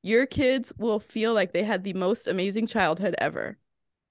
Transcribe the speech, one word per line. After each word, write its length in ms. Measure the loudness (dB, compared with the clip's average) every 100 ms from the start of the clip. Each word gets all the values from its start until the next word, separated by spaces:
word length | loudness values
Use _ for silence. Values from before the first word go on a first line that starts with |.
your 220 | 2 2 2
kids 480 | 2 2 2 -2 -4
will 220 | -2 -2
feel 340 | -2 -2 0
like 200 | 2 2
they 100 | 0
had 200 | 0 -2 -2
the 80 |
most 340 | -2 0 0 0
amazing 400 | -2 0 0 0
childhood 480 | 2 2 2 0 0
ever. 380 | -2 -2 -8 -10 _ _ _ _ _